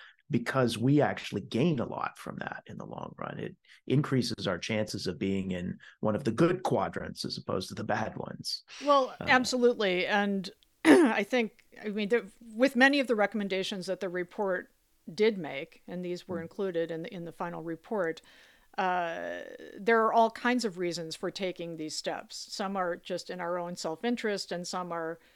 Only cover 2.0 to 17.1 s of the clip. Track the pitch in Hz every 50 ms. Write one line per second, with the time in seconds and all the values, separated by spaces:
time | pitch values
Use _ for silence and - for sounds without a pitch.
2 | - - - - - - - - - - - - - - - - 50 53 - -
3 | 50 50 - - 50 - - - - - - - _ _ - - _ - 131 135
4 | 151 - 135 131 117 - - - 98 - 92 87 - - 113 107 107 104 - 101
5 | - 98 90 - 98 98 98 98 95 95 90 90 90 92 92 - - - - _
6 | - 107 104 101 - 113 110 113 170 170 180 185 - - - 107 95 87 - -
7 | 85 82 - - - 123 120 - - - 107 98 95 - - - 107 110 107 107
8 | 110 - - - - - - - - - - - - - - - 269 285 285 277
9 | 262 247 - - - - 277 254 254 - - 254 240 240 240 - 214 190 180 180
10 | 180 - 185 202 202 202 202 196 180 - - _ _ _ _ _ - 320 294 370
11 | 330 226 220 - 202 - - 247 233 208 - _ _ _ - - - 220 196 214
12 | 214 196 233 233 202 196 - _ - 233 220 214 247 277 269 233 254 269 277 285
13 | 269 247 247 208 202 202 - 220 202 196 190 185 190 - 220 196 175 185 185 180
14 | - 185 170 180 180 175 - - 214 190 180 180 - - _ _ _ _ _ _
15 | _ - 170 151 214 226 220 190 170 139 139 139 156 - - - _ - 190 180
16 | 180 175 175 175 - - 185 165 - - - - 202 190 175 165 165 165 170 160
17 | 165 -